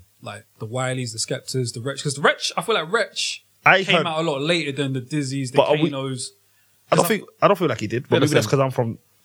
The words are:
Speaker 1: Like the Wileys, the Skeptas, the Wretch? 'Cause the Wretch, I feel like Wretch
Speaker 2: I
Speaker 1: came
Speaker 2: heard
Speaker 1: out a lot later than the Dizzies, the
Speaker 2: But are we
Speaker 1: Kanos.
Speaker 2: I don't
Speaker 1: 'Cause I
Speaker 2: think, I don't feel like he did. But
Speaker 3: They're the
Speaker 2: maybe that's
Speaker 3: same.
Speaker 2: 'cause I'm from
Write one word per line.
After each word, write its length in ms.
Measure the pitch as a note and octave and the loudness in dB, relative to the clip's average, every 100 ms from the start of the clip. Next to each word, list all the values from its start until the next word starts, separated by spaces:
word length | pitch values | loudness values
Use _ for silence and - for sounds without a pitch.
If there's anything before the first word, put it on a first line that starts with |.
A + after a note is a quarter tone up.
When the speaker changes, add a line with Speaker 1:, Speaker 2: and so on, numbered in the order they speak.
| - _ | -18 _
Speaker 1:
Like 240 | A2+ G2+ - - | -16 -16 -18 -14
the 60 | A2 | -8
Wileys, 440 | B2+ B2+ C3 B2 | -4 -4 -4 -6
the 80 | A2 | -6
Skeptas, 540 | - C3 - C3+ A#2+ | -6 -6 -4 -4 -4
the 80 | B2+ | -4
Wretch? 220 | C3 C#3 | -8 -6
'Cause 100 | D3+ C3+ | -6 0
the 60 | |
Wretch, 300 | G3+ G3 - - | 0 0 -4 -4
I 60 | |
feel 140 | F3 G#3 | -2 -2
like 160 | D#3+ | 0
Wretch 520 | A3 G3 - - - _ _ - | -2 -2 -6 -8 -8 _ _ 4
Speaker 2:
I 180 | F#3+ | 4
Speaker 1:
came 140 | G3 F3+ | 4 2
Speaker 2:
heard 100 | E3 | 2
Speaker 1:
out 120 | D#3 | -2
a 20 | |
lot 200 | E3 C#3 | -2 0
later 300 | D3+ F3 D3 | 0 0 -2
than 220 | C#3 C#3 | -2 -2
the 80 | C3+ | -4
Dizzies, 500 | B2 D3+ C3+ C#3 B2+ | -4 -4 -4 -4 0
the 60 | C#3 | 4
Speaker 2:
But 100 | C#3 | 4
are 80 | D3+ | 4
we 120 | D3+ | 0
Speaker 1:
Kanos. 380 | C#3 C3+ B2+ - - _ _ _ _ - | -2 -6 -6 -10 -16 _ _ _ _ 0
Speaker 2:
I 40 | - | 2
don't 80 | |
Speaker 1:
'Cause 20 | E3+ | 2
I 20 | |
Speaker 2:
think, 220 | A3 - _ | 0 -4 _
I 60 | E3+ | 2
don't 100 | F#3+ | 4
feel 100 | D#3+ | 0
like 120 | A2 | -2
he 60 | - | -4
did. 160 | A2+ | -4
But 60 | - | 0
Speaker 3:
They're 80 | - | 2
the 40 | D3 | 4
Speaker 2:
maybe 60 | D3 | 2
that's 100 | G#2+ | 2
Speaker 3:
same. 60 | |
Speaker 2:
'cause 80 | C#3 | 2
I'm 120 | C3+ | 2
from 260 | B2+ A#2 - _ _ | 0 -2 -6 _ _